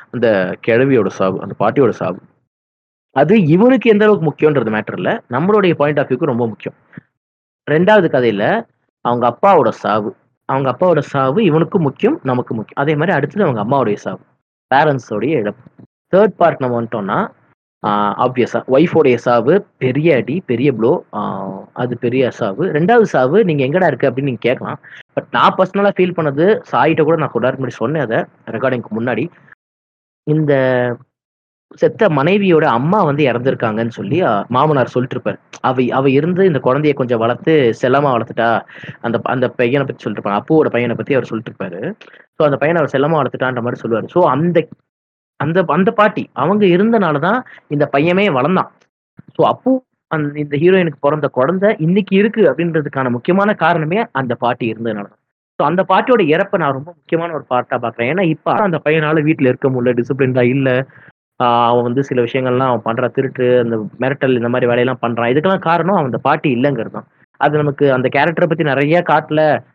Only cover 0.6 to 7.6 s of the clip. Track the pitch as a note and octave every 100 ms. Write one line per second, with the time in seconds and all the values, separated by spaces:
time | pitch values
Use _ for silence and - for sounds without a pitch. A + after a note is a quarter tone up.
0.6 | - A#2 C#3 C3 G2 - F#2+ F#2+ - -
1.6 | G2+ C3+ A#2+ - E2+ F2+ - _ _ _
2.6 | _ _ _ _ _ C3 D3+ A3 D3+ E3+
3.6 | B3 C4 A#3 G#3 G#3+ G3 D#3+ - D3+ C#3
4.6 | A2 G#2+ G#2 F#2+ G2 A3 - B2 F3+ G#3+
5.6 | F#3 D#3 D3 D3 C#3 B2+ D#3+ A#2 A#2 G#2
6.6 | - - _ - - _ _ _ _ _